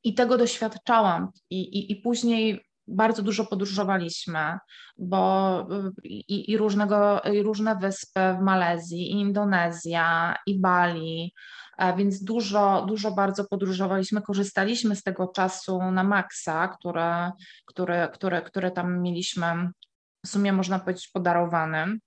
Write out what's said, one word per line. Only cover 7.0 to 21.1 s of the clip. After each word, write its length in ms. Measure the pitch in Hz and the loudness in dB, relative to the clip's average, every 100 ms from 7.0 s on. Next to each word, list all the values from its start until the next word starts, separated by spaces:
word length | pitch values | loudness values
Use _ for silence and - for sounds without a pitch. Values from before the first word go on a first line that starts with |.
| 208 202 | 4 4
i 220 | - 208 | 2 2
różne 340 | 208 208 214 202 | 2 0 0 0
wyspy 440 | 196 190 - 190 190 185 | -2 -4 -6 2 2 4
w 40 | |
Malezji, 680 | 196 185 175 170 170 170 180 | 2 4 2 0 -4 -8 -4
i 0 | |
Indonezja, 1300 | 202 202 202 202 185 170 165 165 170 165 165 170 - - | -2 0 0 2 2 0 -2 -4 0 2 2 0 -2 -2
i 140 | 190 | 2
Bali, 760 | 185 180 175 170 160 165 170 - - - - - | 4 4 4 0 -4 -6 -8 -12 -20 -20 -20 0
e, 180 | 185 180 | 0 2
więc 280 | 202 196 | 0 0
dużo, 600 | 196 226 202 208 202 190 190 | -4 -4 0 2 4 4 0
dużo 220 | 214 214 | -2 -2
bardzo 340 | 190 196 196 | 0 0 0
podróżowaliśmy, 800 | 202 196 196 185 190 190 190 208 | -4 -2 -2 -2 0 0 0 -2
korzystaliśmy 760 | 208 196 196 - 196 240 226 196 | -2 -2 0 0 0 0 0 0
z 60 | |
tego 260 | - 190 185 | -4 -4 -4
czasu 500 | 196 185 185 - 185 185 | 0 -2 -2 -4 -2 0
na 120 | 185 | 2
maksa, 640 | 196 202 185 - - 160 185 | 2 2 0 -8 -4 -2 -2
które, 640 | - 175 165 170 170 175 185 180 - | -4 -6 -2 0 0 -4 -8 -20 -20
które, 440 | - - 180 175 170 | -14 -6 -2 0 0
które, 300 | - 190 175 | -2 -2 -2
które 280 | 160 196 180 | -4 -4 -2
tam 320 | 180 180 180 | -2 -2 -2
mieliśmy, 680 | 180 175 190 185 170 170 180 - _ _ _ _ - | -2 -2 -4 -2 -2 0 -4 -6 _ _ _ _ -4
w 20 | |
sumie 240 | 202 202 | 0 2
można 260 | 190 180 185 | 2 2 -2
powiedzieć, 300 | 185 180 | -2 -6
podarowanym. 920 | - | -6